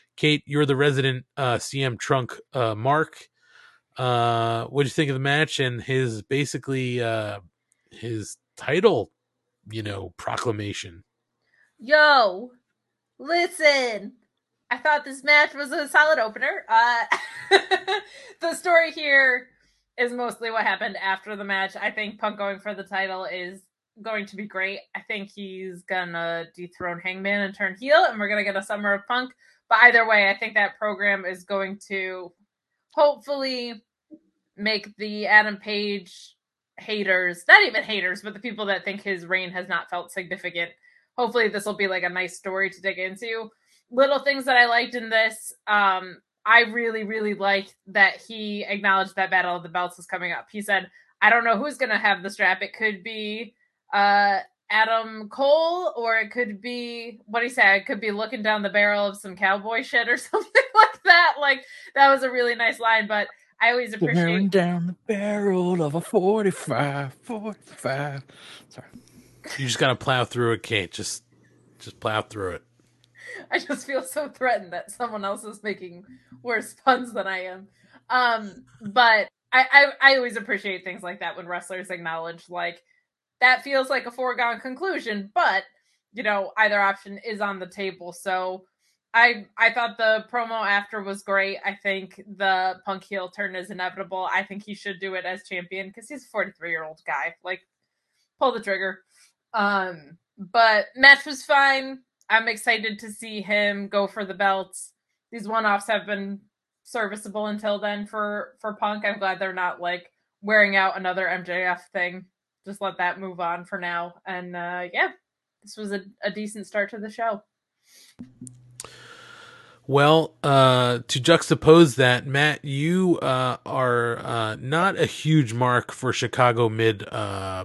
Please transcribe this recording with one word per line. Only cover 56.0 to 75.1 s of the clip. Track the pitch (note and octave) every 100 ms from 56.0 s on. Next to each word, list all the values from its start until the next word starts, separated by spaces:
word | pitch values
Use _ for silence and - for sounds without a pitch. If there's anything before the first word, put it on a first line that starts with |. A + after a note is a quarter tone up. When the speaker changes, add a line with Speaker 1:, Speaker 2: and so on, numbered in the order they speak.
| A#3 A3
Speaker 2:
it | G#3+
could | B3 A#3+ G3
be," | A#3+ A#3+ A#3+ A#3 A#3 A3+ -
what | A#3
he | A#3+
said, | B3+ G3+ G3
"it | G3
could | A#3
be | G#3+
looking | G3+ A3 A#3+
down | G#3+ G#3+
the | G3+
barrel | G3+ G#3 G#3 G3+
of | G3+
some | G3+ F3+
cowboy | G3 G3+ G3+ A3+
shit," | C4+ B3 A3+
or | B3+
<laughs> |
something | - A4 - A#4 C5
like | G#4+ A4 -
that. | G4 F4 E4+ C#4+
Like, | C#4+ C4+ - - -
that | C4+ C#4
was | C4+
a | C4
really | B3 A#3+ A#3
nice | A3+ -
line, | A3+ A3 G#3
but | G#3 G3+ - _ -
I | A3+
always | B3 A#3
appreciate | G#3+ E3 E3+
Speaker 3:
Staring | E3+ F3+ G3
down | F#3+ F3 F3 E3+
the | F3+ -
barrel | G#3 G#3 G#3 G3+ F#3 F3 F3+
of | D3+
a | D#3+
forty-five, | - G#3+ F3+ A3 G3+ - - A#2+ C#3+ C#3 C3+ -
forty-five. | - A3 G#3+ G3 _ - B2 C3+ D3 C#3 C3+ - - - -
Sorry. | - - - _ - - _ - -
Speaker 1:
You | C3
just | -
gotta | C#3+ A#2+
plow | - B2+
through | A#2+ A#2+ A#2
it, | A2+
Kate. | - G#2+ F2
Just, | - G#2+ - _ _ _ _ _ _
just | - -
plow | A2+ G#2+
through | - G#2+ F#2
it. | E2 - _ _ _ _ _ - G4 -
Speaker 2:
I | -
just | - C#4+ -
feel | C4+
so | - D4+ C#4+
threatened | - B3+ G#3+ F#3
that | F3 -
someone | - A#3+